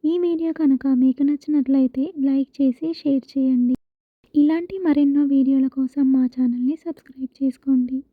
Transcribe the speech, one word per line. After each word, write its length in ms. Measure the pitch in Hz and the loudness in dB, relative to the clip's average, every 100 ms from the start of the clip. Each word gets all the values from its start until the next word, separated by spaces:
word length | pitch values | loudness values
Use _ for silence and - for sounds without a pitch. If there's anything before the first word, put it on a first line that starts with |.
ఈ 100 | 311 349 | -2 -2
వీడియో 340 | 349 330 330 | -2 -2 -4
కనుక 320 | 320 302 262 269 262 | 0 0 0 0 2
మీకు 280 | 262 254 | 2 2
నచ్చినట్లయితే 800 | 285 294 - 302 262 269 262 262 294 339 | -2 -2 -2 -2 0 0 0 -2 -8 -4
లైక్ 300 | 277 269 269 | -2 0 -4
చేసి 340 | - 269 247 320 | -2 -2 0 -6
షేర్ 320 | 330 294 277 - | -6 -2 -2 -2
చేయండి. 500 | 277 262 254 247 254 _ _ _ _ _ 294 | -4 0 0 0 -2 _ _ _ _ _ 0
ఇలాంటి 420 | 294 330 359 392 | 2 2 -4 -4
మరెన్నో 440 | 349 294 285 277 285 | 0 2 2 2 2
వీడియోల 420 | 277 269 269 262 | 2 2 2 0
కోసం 380 | 269 262 285 269 | -2 -6 0 2
మా 140 | 262 254 | 2 0
ఛానల్ని 520 | 254 254 240 247 320 | 0 -2 0 -2 -4
సబ్స్క్రైబ్ 580 | 339 - _ 262 262 _ | -8 -12 _ -14 -14 _
చేసుకోండి. 640 | 269 247 269 262 247 262 - | -4 -4 0 0 0 -6 -8